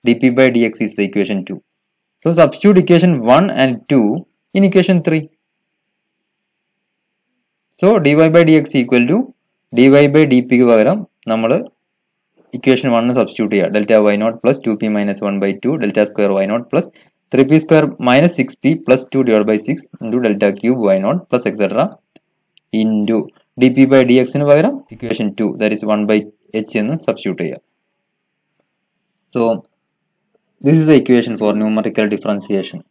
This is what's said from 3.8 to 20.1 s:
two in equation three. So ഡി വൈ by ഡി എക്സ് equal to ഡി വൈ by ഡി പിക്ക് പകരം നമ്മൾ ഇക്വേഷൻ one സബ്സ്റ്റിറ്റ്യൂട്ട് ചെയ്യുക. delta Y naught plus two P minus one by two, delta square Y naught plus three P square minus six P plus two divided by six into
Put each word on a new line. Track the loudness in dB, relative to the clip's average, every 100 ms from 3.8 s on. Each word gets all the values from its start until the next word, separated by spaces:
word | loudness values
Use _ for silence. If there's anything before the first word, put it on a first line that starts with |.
| -2
two | 0 0 -2 -10 _ _ 0
in | 2
equation | 2 2 0 0
three. | -4 -6 _ _ _ _ _ _ _ _ _ _ _ _ _ _ _ _ _ _ _ _ _ _ _ _ _
So | 0 2 2
ഡി | 4
വൈ | 4 4
by | 6
ഡി | 4
എക്സ് | 2 -2
equal | 0 0 2
to | -2 -4 _ _ _ _ 2
ഡി | 6
വൈ | 6 4 2
by | 2
ഡി | 2 0
പിക്ക് | 0 4
പകരം | 4 2 -2 -8 _ -6
നമ്മൾ | -4 -2 -2 -6 _ _ _ _ _ _ _ _ -6
ഇക്വേഷൻ | 0 0 0 0
one | 0 -2
സബ്സ്റ്റിറ്റ്യൂട്ട് | -4 -4 -2 -2
ചെയ്യുക. | -2 -2
delta | 2 2 2
Y | 0
naught | -4 -4
plus | -6 -6 -6
two | -6
P | -4 -4
minus | -4 -6 -6
one | -4 -4
by | -4
two, | -6 -4 -4
delta | -2 -2
square | -2 -2 -2
Y | -2
naught | -6 -4
plus | -6 -6 _ _ _ _
three | 0 2
P | 2 2
square | 2 2 -4 0
minus | 2 2 0
six | -6 -4
P | -2 -2 0
plus | 0 0
two | -2 0
divided | 0 0
by | -2 -4
six | -10 _ -14
into | -6